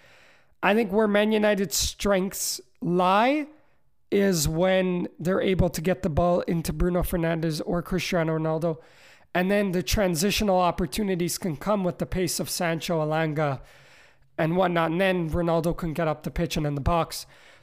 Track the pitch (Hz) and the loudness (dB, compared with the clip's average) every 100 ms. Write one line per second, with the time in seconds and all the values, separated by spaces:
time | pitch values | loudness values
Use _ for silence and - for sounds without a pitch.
0 | - - - _ _ - 175 214 196 202 | -20 -20 -20 _ _ -2 2 2 2 2
1 | 214 202 214 214 208 202 202 - - - | 4 4 4 4 2 2 0 -2 -4 -2
2 | 208 190 190 - - - - - 165 180 | 2 2 0 -4 -6 -6 -12 -6 0 2
3 | 180 202 247 302 294 - _ _ _ _ | 4 4 4 2 -2 -12 _ _ _ _
4 | - 202 196 175 147 160 185 190 185 180 | -2 2 2 2 0 0 2 2 2 -2
5 | - - 170 190 196 185 180 - 170 180 | -4 -6 -2 0 2 2 2 0 -2 -2
6 | 165 147 175 180 - 170 170 151 175 180 | -2 0 2 0 0 -4 -4 -2 0 0
7 | - 180 165 165 165 156 - 175 - 180 | -2 -2 -2 -2 -2 -4 -4 -4 -2 -4
8 | - 175 160 160 160 160 165 160 - - | -2 0 0 -2 -2 -2 -2 -4 -12 -20
9 | - - _ 175 185 202 202 180 175 - | -20 -20 _ -2 0 0 0 -2 0 0
10 | 190 156 202 - 214 185 175 170 180 - | 2 2 0 0 2 4 2 0 -4 -2
11 | 202 175 170 - 190 139 190 208 180 170 | -2 0 -2 -4 -6 -4 -2 0 0 -4
12 | 160 180 175 - - - 170 165 - 165 | -4 -2 -2 -2 -6 -4 -2 -2 -2 -2
13 | 151 156 160 147 147 135 - - - - | 0 0 0 0 -2 -4 -10 -20 -20 -20
14 | - _ _ - 160 180 180 170 165 170 | -20 _ _ -2 0 2 2 2 0 2
15 | 190 185 160 170 170 165 165 156 170 151 | 2 0 0 0 0 0 0 -2 -4 -2
16 | 156 151 160 - 165 156 151 143 135 170 | -2 -2 -6 -4 -2 -2 -2 -2 0 0
17 | 156 - - - - - | 0 -6 -14 -20 -20 -16